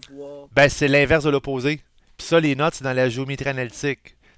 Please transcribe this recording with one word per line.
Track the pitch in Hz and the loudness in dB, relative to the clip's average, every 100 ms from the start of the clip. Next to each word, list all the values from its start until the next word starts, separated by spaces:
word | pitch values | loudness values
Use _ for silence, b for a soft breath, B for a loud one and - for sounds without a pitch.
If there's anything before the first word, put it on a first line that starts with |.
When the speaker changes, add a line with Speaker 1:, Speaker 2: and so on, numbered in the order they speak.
| - | -16
Speaker 1:
voir ? | 139 143 143 143 | -16 -16 -18 -2
Speaker 2:
Ben, | 120 143 | 4 4
c'est | - 147 | 4 2
l'inverse | 143 139 160 147 | 4 4 2 2
de | |
l'opposé. | 139 139 135 131 147 _ _ _ - | 0 -2 -2 -2 -4 _ _ _ -16
Puis | - | 0
ça, | 165 | 2
les | 151 135 | 2 0
notes, | 156 | -2
c'est | - | -2
dans | 131 127 | -2 0
la | 127 | 0
géométrie | 117 135 135 139 | -2 -6 -6 -6
analytique. | 131 120 - 143 131 - _ b | -6 -8 -4 -4 -4 -10 _ b